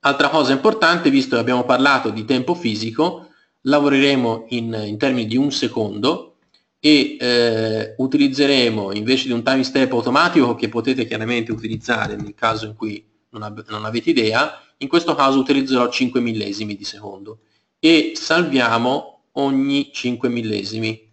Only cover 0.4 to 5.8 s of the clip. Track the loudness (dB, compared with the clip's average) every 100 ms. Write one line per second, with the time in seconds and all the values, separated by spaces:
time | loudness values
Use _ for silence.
0.4 | 2 4 2 4 2 4 4 2 2 0
1.4 | 2 0 2 2 4 2 0 -6 -2 -2
2.4 | 0 -2 -2 -4 -6 -2 -2 -2 -16 _
3.4 | _ _ 0 2 4 4 4 2 0 -2
4.4 | -6 -6 -4 -6 -6 -2 -2 -2 -2 0
5.4 | 0 -2 -4 -2